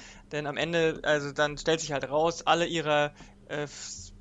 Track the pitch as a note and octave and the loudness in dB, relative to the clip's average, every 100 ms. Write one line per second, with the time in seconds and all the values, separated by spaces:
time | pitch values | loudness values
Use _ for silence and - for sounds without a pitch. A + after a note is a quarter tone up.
0 | - - - D3+ D3 C#3+ D#3 E3+ D#3+ D#3 | -20 -20 -8 -6 -4 -2 0 2 2 2
1 | - D3+ C#3+ C#3 D3 C#3+ - D#3+ D#3 C#3 | 2 2 0 0 0 0 0 0 0 -4
2 | B2+ C#3+ E3 E3 - D#3+ E3+ E3 D3+ D3 | 0 2 2 2 2 2 2 0 2 2
3 | D3 - - - - D3 D3 - - - | 2 -2 -20 -20 -10 -6 -6 -8 -14 -14
4 | - - | -16 -18